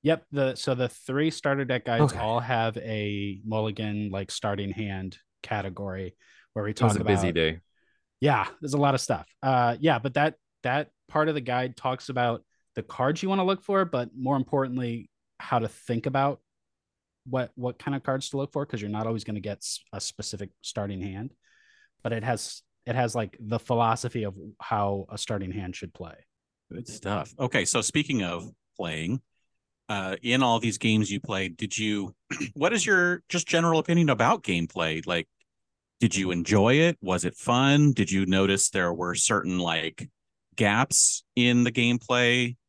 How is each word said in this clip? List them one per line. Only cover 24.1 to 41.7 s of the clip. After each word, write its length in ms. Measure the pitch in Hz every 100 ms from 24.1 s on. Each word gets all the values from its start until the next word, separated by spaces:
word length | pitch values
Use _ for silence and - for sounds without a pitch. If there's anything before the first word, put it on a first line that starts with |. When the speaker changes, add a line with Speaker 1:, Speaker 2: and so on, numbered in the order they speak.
| 123
Speaker 1:
of 120 | 104 95 101 -
how 460 | - 110 101 101 95
a 80 | 107
starting 360 | - 104 92
hand 240 | 98 92 92
should 180 | 87
play. 200 | - 87 - _ _ _ _ _
Speaker 3:
Good 160 | - 117
stuff. 440 | 110 98 101 - -
Okay, 260 | 127 127
so 160 | - 120
speaking 440 | 107 151 151 127
of 260 | 90 85 87 - _ -
playing, 440 | 87 78 85 127 _ _ _ _ _ _ -
uh, 280 | 101 95 98
in 200 | 123 127
all 160 | 127 113
these 200 | 117 -
games 320 | 113 107 104
you 100 | 101
played, 360 | - 95 92 87
did 200 | 104 -
you, 380 | 107 104 95 - _
<clears throat> 240 | - 131
what 180 | 139 165
is 140 | 226 170
your 360 | 190 175 175 _
just 180 | 175 -
general 320 | 165 170 160
opinion 320 | 151 170 156
about 320 | 113 117 214
gameplay? 640 | - 87 82 - 80 80 82
Like, 220 | 87 80 _ _ _ _ _ _ _
did 160 | 117 101
you 160 | 92
enjoy 420 | 87 82 107 107
it? 240 | 139 170 -
Was 240 | 95 90
it 120 | 87 -
fun? 560 | - 120 135 143 147
Did 180 | 120 98
you 160 | 95 95
notice 440 | 95 98 98 -
there 220 | 98 87
were 220 | 85 87
certain, 460 | 85 - 107 87 92
like, 480 | 87 82 80 - - _ _ _ _ -
gaps 680 | 104 107 131 - - - _ -
in 260 | 123 123
the 80 | 120